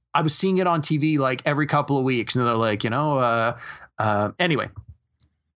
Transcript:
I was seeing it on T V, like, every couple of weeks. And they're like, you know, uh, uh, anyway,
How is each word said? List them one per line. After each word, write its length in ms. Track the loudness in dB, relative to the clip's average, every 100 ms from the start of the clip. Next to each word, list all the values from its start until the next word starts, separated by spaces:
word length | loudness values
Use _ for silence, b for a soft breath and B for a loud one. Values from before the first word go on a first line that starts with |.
| _
I 80 | 0
was 160 | 0 0
seeing 200 | 0 2
it 100 | 0
on 140 | 0
T 160 | 0 0
V, 200 | 0 0
like, 240 | 0 -2 -2
every 200 | -2 0
couple 320 | 0 2 0
of 60 |
weeks. 320 | 0 0 0 0
And 100 | 2
they're 100 | 2
like, 280 | 0 0
you 60 | -2
know, 280 | -2 0 0
uh, 400 | 2 2 0 -2 B B B -4
uh, 340 | 0 0 0 0
anyway, 320 | 0 0 -4 -10 -20 -20 _ _ _ _ _